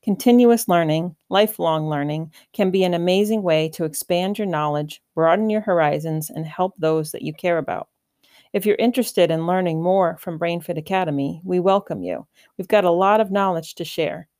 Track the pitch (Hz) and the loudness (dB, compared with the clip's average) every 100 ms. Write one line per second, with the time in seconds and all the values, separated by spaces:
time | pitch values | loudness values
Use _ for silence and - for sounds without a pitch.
0 | - 190 - 240 240 233 - 175 165 160 | -2 0 4 6 6 4 4 2 2 0
1 | 175 - _ 190 214 - 170 160 156 147 | -2 -10 _ 2 2 0 -2 0 -2 -4
2 | 147 156 160 - _ - 190 185 185 170 | -4 -6 -8 -16 _ -2 0 2 2 2
3 | 175 190 208 220 185 156 160 160 160 151 | 2 2 2 0 2 0 0 -4 -6 -6
4 | - 175 185 202 202 160 151 147 151 - | -2 -2 -2 -4 -4 -2 -2 -4 -6 -12
5 | _ - 165 214 220 214 208 175 151 147 | _ 0 2 4 2 -2 0 2 2 0
6 | 156 160 156 160 160 - 185 - 160 160 | -4 -6 -6 -10 -10 -4 -4 -2 -2 -2
7 | 156 - 151 156 180 170 139 90 - _ | -4 -8 -10 -4 -2 -2 -2 -8 -8 _
8 | _ _ _ _ _ 208 208 - 233 240 | _ _ _ _ _ -2 0 2 2 0
9 | 226 - 175 160 165 185 180 160 170 190 | -2 2 2 2 0 0 0 0 2 2
10 | 175 165 - 165 170 170 160 160 156 190 | 2 -2 -10 -4 -4 -4 -6 -8 -2 -2
11 | 175 143 139 160 180 180 180 196 - 123 | 0 -2 -4 -6 -4 0 2 0 -2 -10
12 | 90 76 - _ _ - 185 214 180 170 | -8 -10 -12 _ _ -14 0 2 4 4
13 | 190 214 214 196 196 170 160 - 165 - | 4 4 2 0 0 -2 -6 -12 -10 -4
14 | 160 160 156 | -4 -4 -16